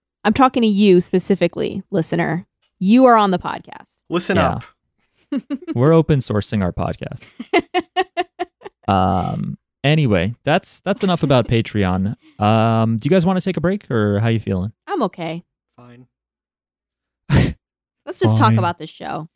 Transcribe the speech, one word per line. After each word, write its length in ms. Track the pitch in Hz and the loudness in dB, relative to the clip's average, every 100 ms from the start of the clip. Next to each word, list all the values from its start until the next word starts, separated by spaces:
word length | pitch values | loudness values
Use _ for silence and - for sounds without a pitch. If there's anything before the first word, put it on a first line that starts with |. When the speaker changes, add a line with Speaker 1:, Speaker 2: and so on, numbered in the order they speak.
| _ _ | _ _
Speaker 1:
I'm 80 | 208 | -2
talking 280 | 214 262 262 | 4 2 4
to 60 | 226 | 0
you 320 | 202 208 180 | 4 6 6
specifically, 800 | - 185 - 196 170 - - - - | 4 -2 0 0 0 -2 -6 -8 -6
listener. 560 | 196 160 170 156 165 - _ _ - | -4 -2 -2 -2 -4 -8 _ _ -4
You 260 | 185 240 262 | 2 6 6
are 100 | 226 | 6
on 160 | 202 | 2
the 60 | 180 | -2
podcast. 480 | - - - - - _ - | -4 -10 -12 -20 -20 _ -8
Speaker 2:
Listen 280 | 175 175 190 | -6 -2 0
Speaker 3:
Yeah. 240 | 135 117 - _ _ _ _ _ - | 0 -2 -10 _ _ _ _ _ -10
Speaker 2:
up. 100 | 277 - 277 | -8 -8 -10
Speaker 3:
<laughs> 160 | - | -6
We're 180 | 120 139 | 0 4
open 280 | 165 156 147 | 4 2 0
sourcing 420 | - 107 - 107 | -2 -4 -4 -2
our 100 | 90 | -2
podcast. 500 | - 87 - - - - - 226 | -4 -6 -6 -10 -14 -18 -20 -4
Speaker 1:
<laughs> 200 | - - 359 349 - 370 - 359 - 349 _ - _ - | -4 -2 -6 -6 -6 -6 -6 -10 -10 -14 _ -20 _ -2
Speaker 3:
Um. 680 | 98 92 92 87 - 50 - _ _ | 2 2 0 -2 -6 -8 -10 _ _
Anyway, 500 | 135 156 135 95 92 113 | 0 2 2 2 0 -4
that's, 360 | - 170 - - | -2 -2 -2 -10
that's 220 | 175 202 | -6 -2
enough 200 | 190 170 | -2 0
about 260 | 135 131 110 | 2 2 2
Patreon. 680 | 117 - 107 92 92 95 - _ - | 0 -2 -2 0 0 -2 -6 _ -4
Um. 580 | 107 113 113 113 113 113 | 0 2 2 2 0 0
Do 80 | 143 | 0
you 40 | |
guys 140 | 185 170 | 2 2
wanna 140 | 185 | 0
take 160 | 190 180 | -4 -4
a 40 | |
break, 300 | 165 202 - | -2 -4 -4
or 280 | 120 104 101 | -2 0 2
how 80 | 117 | 0
you 120 | 113 | 0
feeling? 320 | 104 95 98 - - | -2 -4 -4 -8 -8
Speaker 1:
I'm 160 | 381 | -4
okay. 400 | 214 - 165 165 - _ _ _ | -4 -4 -10 -10 -14 _ _ _
Speaker 2:
Fine. 300 | 120 120 123 _ _ _ _ _ _ _ _ | -20 -20 -20 _ _ _ _ _ _ _ _
Speaker 3:
<laughs> 400 | _ _ _ - | _ _ _ -2
Speaker 1:
Let's 880 | - - - _ _ _ _ - 370 | 0 0 -4 _ _ _ _ -16 -2
just 180 | - 110 | 0 4
talk 120 | 220 | 4
Speaker 3:
Fine. 80 | 220 | 2
Speaker 1:
about 200 | 175 175 | 0 -4
this 120 | 156 | -12
show. 380 | - 160 - 156 | -14 -10 -10 -12